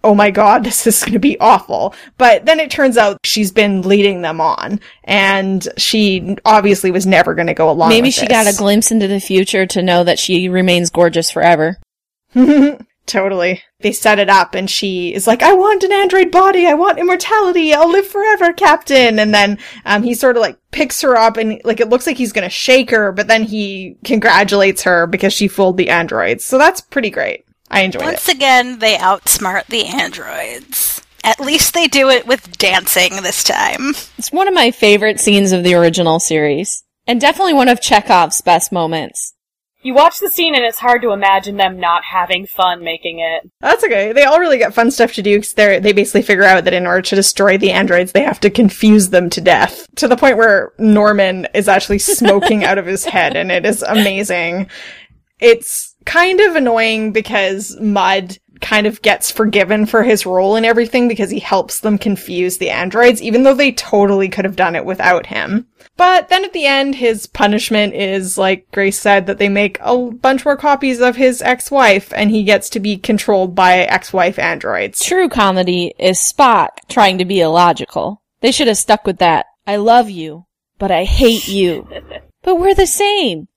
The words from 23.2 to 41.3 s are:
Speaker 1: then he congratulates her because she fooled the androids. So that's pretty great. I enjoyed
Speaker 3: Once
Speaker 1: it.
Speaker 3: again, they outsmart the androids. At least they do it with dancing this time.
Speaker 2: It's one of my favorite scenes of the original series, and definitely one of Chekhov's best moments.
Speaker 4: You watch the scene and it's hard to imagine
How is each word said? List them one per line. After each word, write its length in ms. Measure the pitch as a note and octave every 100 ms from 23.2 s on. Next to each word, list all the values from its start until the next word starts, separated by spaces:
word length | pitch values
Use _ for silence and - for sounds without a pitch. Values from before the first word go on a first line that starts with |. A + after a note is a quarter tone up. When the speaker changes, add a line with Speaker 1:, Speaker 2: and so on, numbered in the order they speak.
| G3+
Speaker 1:
then 160 | A3+
he 540 | A3 G#3+ G3+ G3 F#3 -
congratulates 800 | - A3 F#3+ F3 G3+ G3+ G3 F#3
her 240 | G3 F3 E3+
because 240 | F3+ G3
she 160 | - G3+
fooled 300 | - F#3+ F#3
the 120 | F3+
androids. 540 | E3+ E3+ A2 F2 A#3
So 140 | - C4
that's 220 | D#4 F#4
pretty 300 | _ C#4+ A3
great. 340 | F3+ C#3+ - _ _ _
I 80 | G3
enjoyed 220 | F#3+ -
Speaker 3:
Once 240 | D#4+ F4 -
Speaker 1:
it. 80 | C4+
Speaker 3:
again, 420 | C4+ B3+ B3 A#3+
they 160 | A3 F#3
outsmart 680 | F#3 G3 - - G3 F#3+ -
the 180 | A#3 G3+
androids. 1160 | A#3 E3+ - - D#3 D#3 - _ - - - _ _
At 160 | A3 A3
least 340 | C#4 D4+ -
they 140 | E4+ D#4+
do 200 | C#4 C4+
it 180 | B3+ A#3
with 280 | B3 - -
dancing 600 | G3 F#3 F#3 F#3 F3+ F#3+
this 200 | F#3 -
time. 520 | - - G3+ - C4+ D4 - -
Speaker 2:
It's 140 | -
one 160 | D#4+ G4
of 80 |
my 160 | F4+ B3
favorite 480 | - G#3 G#3 G#3+ G3+
scenes 320 | - G3+ G3
of 140 | F#3
the 100 | F3+
original 460 | F3 E3+ E3+ E3 E3
series, 640 | - D#3 D3+ C#3+ G3 - _ _ -
and 120 | A#3+
definitely 340 | C#4 D#4+ F#4+
one 140 | C#4+ B3+
of 120 | A#3+
Chekhov's 580 | - G#3+ - F#3 D#3+ -
best 280 | - E3+ -
moments. 640 | F3+ E3 D#3+ B2 - - _ _ _ _ _
Speaker 4:
You 100 | C4
watch 260 | C4 E4 -
the 80 | G4+
scene 240 | - E4
and 100 | C#4
it's 140 | A#3 -
hard 240 | A#3+ A#3+
to 80 | A#3+
imagine 460 | G3+ G3